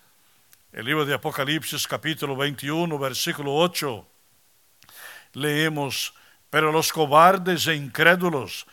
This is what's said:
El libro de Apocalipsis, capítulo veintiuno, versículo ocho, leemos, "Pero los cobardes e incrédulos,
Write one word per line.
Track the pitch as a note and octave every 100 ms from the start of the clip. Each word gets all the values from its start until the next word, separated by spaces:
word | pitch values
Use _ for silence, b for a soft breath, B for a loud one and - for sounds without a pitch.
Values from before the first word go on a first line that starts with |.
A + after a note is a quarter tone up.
| b b b b b _ _
El | - A#2
libro | D#3 C#3+
de |
Apocalipsis, | C3 D#3 C#3+ C#3 D#3 - D3 -
capítulo | B2+ D#3 D#3 C#3+
veintiuno, | C3 C#3+ C3+ C#3 D#3+ E3+ C#3+
versículo | C3+ B2 F3+ D3+ C#3+
ocho, | D3 F3 - D3 G#2 - _ _ _ _ _ _ _ - B B B B
leemos, | B2+ D3 D3 D#3+ D3+ C#3 - - - b b _
"Pero | D3+ D#3
los | D#3 D3+
cobardes | D#3+ D3 D3 F3 F#3+ F3+ D#3+ D3+
e | D3+
incrédulos, | C#3 - D#3+ F3+ F3 C#3+ F#2+ - -